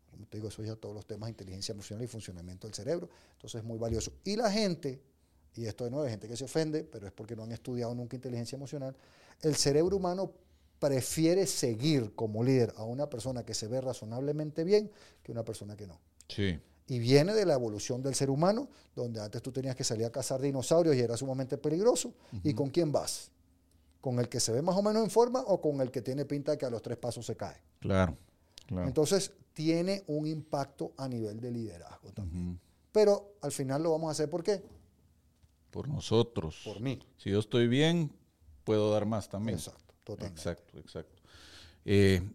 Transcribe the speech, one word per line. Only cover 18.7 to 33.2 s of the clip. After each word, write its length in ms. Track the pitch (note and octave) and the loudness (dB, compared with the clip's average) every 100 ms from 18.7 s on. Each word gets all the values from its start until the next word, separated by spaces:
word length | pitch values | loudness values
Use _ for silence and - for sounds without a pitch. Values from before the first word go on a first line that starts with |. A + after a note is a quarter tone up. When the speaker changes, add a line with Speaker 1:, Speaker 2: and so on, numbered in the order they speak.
| - _ | -12 _
Speaker 1:
donde 260 | - A#2+ A2+ | -8 -6 -4
antes 220 | G#2 A#2+ | -6 -8
tú 80 | C3+ | -6
tenías 240 | C3 C3 | -6 -4
que 80 | B2 | -4
salir 220 | C3 A2 A2+ | -2 0 -2
a 40 | |
cazar 280 | C3+ B2 C3+ | -2 -4 0
dinosaurios 540 | C#3+ C3+ A#2+ E3 E3+ | 0 -2 4 6 6
y 60 | C3+ | 6
era 160 | A#2 A#2 | 4 0
sumamente 420 | C3+ C3 B2+ C#3+ | -4 -4 -4 -2
peligroso. 560 | D3+ D#3 A3 - B3 - - G#2+ | 0 4 4 4 0 -10 -14 -4
¿Y 60 | F#2 | -2
Speaker 2:
Ujú. 60 | A#2 | 0
Speaker 1:
con 120 | C#3 | 0
quién 220 | E3+ E3 | 2 2
vas? 380 | B2 D2+ - - _ _ _ _ _ _ _ | 2 -2 -6 -10 _ _ _ _ _ _ _
¿Con 200 | C3+ B2 | -4 -2
el 80 | A#2 | -2
que 100 | B2 | 0
se 140 | - | 0
ve 100 | A#2 | 2
más 140 | F3 F#3 | 2 2
o 60 | |
menos 200 | G3+ G#3+ | 2 2
en 80 | A3 | 4
forma 300 | A3+ A#3+ B3 | 6 4 4
o 200 | B3 F#3 | 2 2
con 200 | D#3 C#3+ | 2 0
el 100 | B2+ | 0
que 100 | B2+ | -2
tiene 240 | A2+ C3 | -4 -4
pinta 280 | C3+ C#3+ C#3 | -2 -2 0
de 60 | D3 | 0
que 60 | C3 | 0
a 40 | |
los 100 | A#2 | -4
tres 160 | A#2+ A#2+ | -4 -6
pasos 300 | B2 A#2 A#2 | -6 -6 -6
se 100 | A2 | -6
cae? 240 | F#2+ - _ _ | -8 -12 _ _
Speaker 2:
Claro, 360 | - F#2+ F2+ C#2+ - _ _ - - | 2 4 4 2 -12 _ _ -20 -8
claro. 200 | F#2 F2+ | -4 0
Speaker 1:
Entonces, 460 | B2+ D3+ F#3+ F3+ - _ | 2 4 2 0 -8 _
tiene 520 | - D#3 E3 F3 G3 G3 | -4 0 0 0 -4 -4
un 200 | D3 D3+ | -4 -2
impacto 640 | D#3 D3 C#3+ C#3 - E3 - | -6 -4 -4 -4 -6 -12 -8
a 120 | C3+ | -6
nivel 320 | A#2+ G#2+ A2 | -4 -4 -6
de 100 | B2 | -6
liderazgo 640 | A#2+ A2 F2 E2 - - | -6 -6 -10 -18 -20 -16
también. 380 | F#2+ F#2 F2 F2 | -10 -8 -4 -6
Speaker 2:
Ujú. 80 | F2 - _ _ | -6 -14 _ _
Speaker 1:
Pero 420 | A3 G#3 G3+ | 6 6 6